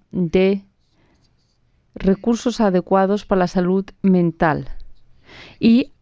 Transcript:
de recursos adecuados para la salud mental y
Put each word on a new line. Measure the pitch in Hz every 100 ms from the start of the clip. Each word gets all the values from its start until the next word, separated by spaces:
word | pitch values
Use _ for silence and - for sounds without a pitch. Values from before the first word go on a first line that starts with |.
| _
de | 185 170 185 190 196 - _ _ _ _ _ _ _ _ _ _ _ _ -
recursos | 190 196 233 233 247 226
adecuados | 208 180 - 190 190 202 -
para | 190
la | 180
salud | 190 175 190 196 -
mental | 196 185 170 165 170 143 135 - - - - _ - - - -
y | 233 233 - _